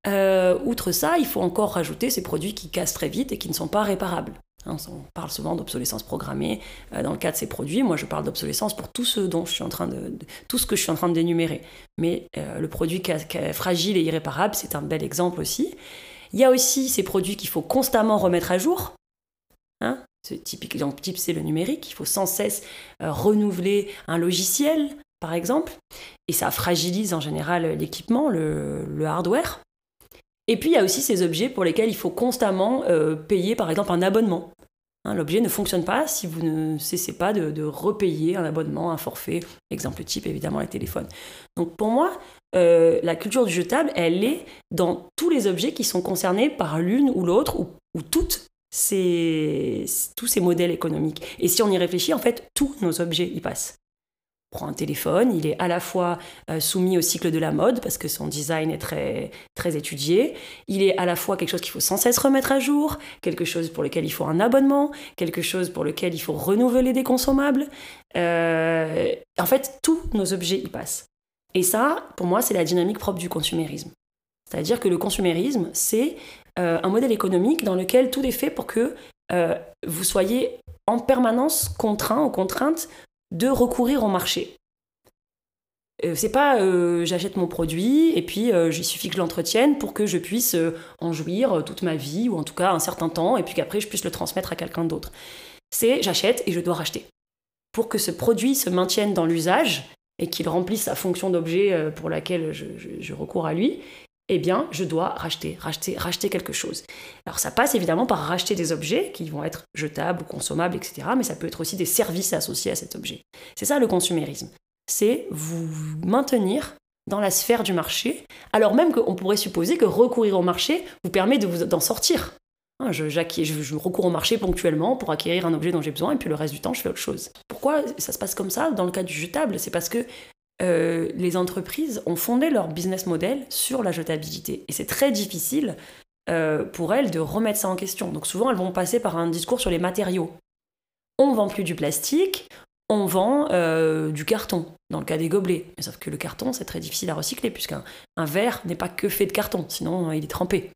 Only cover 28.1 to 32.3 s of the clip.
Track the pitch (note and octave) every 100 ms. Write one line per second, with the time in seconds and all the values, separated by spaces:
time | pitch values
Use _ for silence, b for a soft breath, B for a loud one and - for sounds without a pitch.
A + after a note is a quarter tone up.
28.1 | A#3+ D4+ F3 D#3 D3+ C#3+ D3 D3 D3 D#3
29.1 | D#3 F3 B3+ F4 - _ _ _ _ B
30.1 | B _ _ - A3+ D#4 D#4+ F#3+ - -
31.1 | F#3+ F3 D#3+ G#3+ - F3 D#3+ A3 - F3
32.1 | - B3